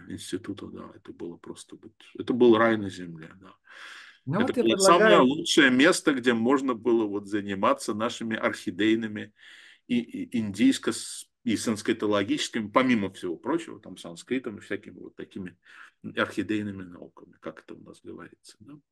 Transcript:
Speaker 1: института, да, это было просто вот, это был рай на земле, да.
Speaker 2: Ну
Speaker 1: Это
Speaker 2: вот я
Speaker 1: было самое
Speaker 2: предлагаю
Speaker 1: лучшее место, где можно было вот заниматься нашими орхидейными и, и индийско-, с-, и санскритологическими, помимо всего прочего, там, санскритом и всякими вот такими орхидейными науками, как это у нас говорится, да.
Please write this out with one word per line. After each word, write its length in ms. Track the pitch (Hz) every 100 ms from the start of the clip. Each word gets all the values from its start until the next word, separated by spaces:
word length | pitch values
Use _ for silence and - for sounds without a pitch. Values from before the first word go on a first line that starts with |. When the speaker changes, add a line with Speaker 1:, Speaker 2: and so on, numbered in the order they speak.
| 90
Speaker 1:
института, 580 | 92 - - - 98 90
да, 240 | 87 90 87
это 180 | -
было 240 | - 85 85
просто 400 | - - - -
вот, 120 | - _ - -
это 140 | 107
был 240 | 123 120 110
рай 200 | 117 110
на 120 | 98
земле, 420 | 92 87 82 80 95
да. 140 | 95 - _ - - - - - -
Speaker 2:
Ну 160 | 170
Speaker 1:
Это 120 | 262
Speaker 2:
вот 40 | -
я 60 |
Speaker 1:
было 140 | 190 190
самое 220 | 190 175
Speaker 2:
предлагаю 260 | 220 170 131
Speaker 1:
лучшее 460 | 151 - - 135
место, 420 | 127 156 - -
где 200 | 135 120
можно 420 | 113 117 139 131 117
было 300 | 117 117 107
вот 220 | 101 101
заниматься 680 | 104 101 98 110 135 - 107
нашими 420 | 113 - 117 110
орхидейными 960 | 117 110 - 90 107 113 113 107 104 _ - - - _ -
и, 120 | 120
и 400 | 117 - 92 117
индийско-, 520 | 107 98 131 127 -
с-, 340 | 110 - - - _
и 140 | 120 107
санскритологическими, 1120 | - 104 - 104 107 104 101 151 - 123 104
помимо 420 | 117 131 117 95
всего 220 | - 92 80
прочего, 420 | 117 165 165 107
там, 180 | 95 92
санскритом 600 | 87 85 - 127 127 101
и 40 |
всякими 380 | - 101 - 90
вот 160 | - -
такими 420 | 95 104 90 - _ - - _ 107 104
орхидейными 640 | 104 - 92 107 104 95
науками, 520 | 90 87 - - - _
как 200 | - -
это 120 | - 80
у 80 |
нас 160 | - -
говорится, 540 | 98 90 85 _ - -
да. 140 | - 151 _